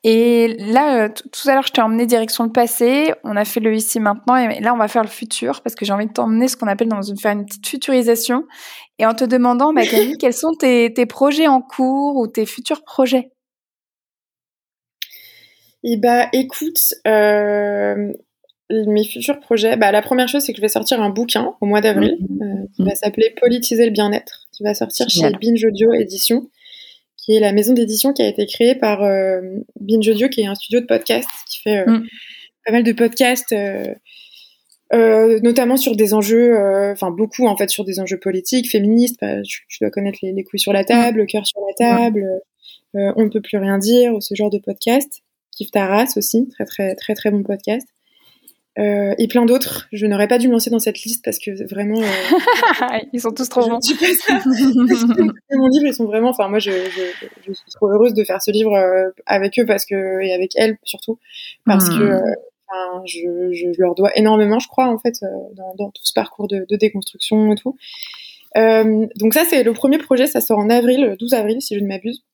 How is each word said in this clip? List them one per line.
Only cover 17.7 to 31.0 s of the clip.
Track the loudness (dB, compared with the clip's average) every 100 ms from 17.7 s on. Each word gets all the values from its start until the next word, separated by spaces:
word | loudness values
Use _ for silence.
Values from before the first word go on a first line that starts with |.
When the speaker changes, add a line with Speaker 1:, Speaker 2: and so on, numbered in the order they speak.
| -2 -2 -2 -4 -8 _ _ _ _ _
Speaker 2:
mes | -2 2 0
futurs | 0 -4 -6 -6
projets, | 0 0 2 2
bah, | 4
la | 2
première | 2 0 2
chose, | 0
c'est | -4
que | -4
je |
vais | -2
sortir | -2 -2 0
un | 0
bouquin | -2 -2 -2 -4 -4
au | 0
mois | 2
d'avril, | 2 2 2 0 -4
Speaker 1:
Mhm. | -6
Speaker 2:
euh, | -6 -8 -10
qui | -2
Speaker 1:
Mhm. | -2
Speaker 2:
va |
s'appeler | -2 -4 0 -2 2
Politiser | 0 0 -2 2 2
le |
bien-être, | 2 0 -2 -6 -20 _
qui | -8
va | -4
sortir | -4 -4 -4 -2
Speaker 1:
Génial. | 2 2
Speaker 2:
chez | 0 0
Binge | 2
Audio | 2 2 2
Édition, | 2 -2 -2 0 -2 -2 _ -20 -20 -20 _ _ _
qui | 2
est | 4
la | 4
maison | 2 4
d'édition | 2 2 0 0
qui | 2
a | 0
été | 0 -6
créée | 0 2
par, | 2 0 0
euh, | 0 0 0 -2 -6 -12 -12 -14
Binge | 0 2 2
Audio, | 2 0
qui | 0
est | -2
un |
studio | -4 -2 -2
de | 0
podcast | -2